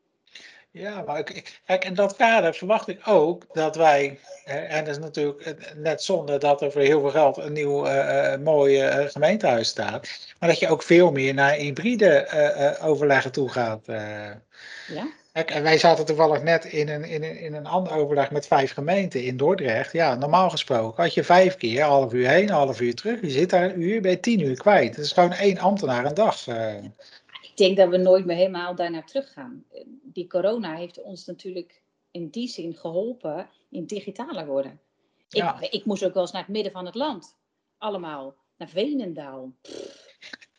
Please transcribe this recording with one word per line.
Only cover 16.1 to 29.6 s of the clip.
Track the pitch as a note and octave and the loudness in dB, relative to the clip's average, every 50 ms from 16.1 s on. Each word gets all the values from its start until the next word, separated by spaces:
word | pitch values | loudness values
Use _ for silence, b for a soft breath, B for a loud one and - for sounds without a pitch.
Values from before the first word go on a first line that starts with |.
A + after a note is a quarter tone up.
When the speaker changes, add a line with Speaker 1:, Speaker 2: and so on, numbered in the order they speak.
| D#3 D3+ D#3+ D3+ D3+ C#3+ D3 | 0 2 2 2 2 2 2
Speaker 1:
net | E3 E3+ D#3+ - | 2 0 0 0
in | - - D3+ D3+ D3+ | -4 -4 -4 -4 -4
een, | D3+ D3 D#3 | -4 -8 -8
in | E3 E3 D3+ D#3 | -8 -8 -8 -8
een, | D#3+ D#3+ D#3+ | -8 -10 -12
in | E3 D#3 D3+ | -12 -12 -12
een | D3+ D3 | -12 -8
ander | D3+ E3 F#3+ F#3 E3+ D#3 | -4 -4 -4 -4 -2 -2
overleg | D#3 D3 C#3+ D3 C#3+ C3+ - | -2 -2 0 0 0 0 0
met | D3 D3 - | -2 -6 -2
vijf | - D#3+ C#3 C#3 - - | 2 2 2 2 0 -2
gemeenten | - C#3+ D#3 F#3 G3 G3 E3+ - C3+ B2 | -6 -4 -2 0 0 -2 -2 -4 -6 -4
in | B2+ B2+ | -4 -4
Dordrecht. | B2+ C#3 D#3+ G3+ - C#3 B2 A2 A#2+ C3 - - | 0 0 0 2 0 0 -2 -2 -2 -4 -4 -2
Ja, | E3 E3 D3+ B2 | 0 0 0 0
normaal | B2 C3+ D3+ D#3 F3 F#3 F3 | 0 0 2 4 4 4 2
gesproken | - - - - B2+ A#2 A2+ A2+ A#2 - F3 | 0 -2 -4 -2 -2 -2 -2 -2 -2 0 -2
had | D#3+ - | 0 0
je | - D3 | 0 2
vijf | - E3+ F#3 F#3 F3+ F#3 | 6 6 6 6 6 2
keer, | - - A2+ A2+ C3+ D3+ | 0 -4 -4 0 0 2
half | D3 C#3 C#3 C3+ A#2 A#2 | 4 4 4 4 2 0
uur | B2 B2 B2+ | 0 2 4
heen, | C#3+ F3+ G3+ G#3 | 4 4 4 4
half | F#3 D3+ C#3 C3+ B2 G#2 | 2 2 2 0 0 -2
uur | B2 A#2+ A#2+ | -2 -2 -4
terug. | - - G#3 A#3+ A#3 | -4 -4 -6 -4 -4
Je | G3 D3+ | -4 -4
zit | C3 C3+ F3 F3+ | 0 0 2 2
daar | G3+ F3+ F3 | 4 2 2
een | F#3 - F3+ E3 | 2 -2 -2 -2
uur, | F#3 A3 A3+ | -2 -2 0
ben | F#3+ F#3 | 0 0
je | F#3 F3+ | 0 0
tien | - A#3 A#3 G3 | 0 0 0 0
uur | D#3 C3+ C3 | 0 0 -2
kwijt. | - - G3+ G#3 E3+ - A2+ - | 0 4 4 6 6 4 2 -2
Dat | - D3 | -6 -8
is | - - | 0 2
gewoon | - F3 F3 F3+ | 4 4 4 2
één | F#3+ G3 G3+ F#3+ F3 | 2 2 2 2 2
ambtenaar | F3 F#3+ G#3 F#3 E3 C3+ B2 A#2+ B2 | 2 0 0 0 0 -2 -2 -2 -2
een | D3 D3+ | -2 0
dag, | - A3 G#3 - - - | 0 2 0 0 -2 -6
eh. | - A#2 A2+ A2+ A2 G#2 G2+ G2+ G#2 - b b b b b b _ - - - | -8 -6 -4 -4 -4 -6 -8 -12 -16 -18 b b b b b b _ -20 -20 -20
Speaker 2:
Ik | - _ - | -12 _ 2
denk | G3 F#3 G3 | 2 2 6
dat | G3 F#3+ F3 | 4 4 4
we | F3 | 4
nooit | F#3 F3+ F#3 F#3 F#3+ F#3 | 4 4 6 4 4 4
meer | E3+ E3+ | 0 0
helemaal | F3 F#3 F#3+ F#3 F3 F3 F3+ F3+ | 0 0 0 0 -4 -6 -6 -6
daarnaar | F3+ F3 E3+ E3 D#3+ D#3 | -4 -6 -6 -6 -8 -12
teruggaan. | - - C4+ C4+ - _ - C3 B2 B2+ C3+ | -8 -8 -8 -8 -8 _ -18 -18 -18 -18 -20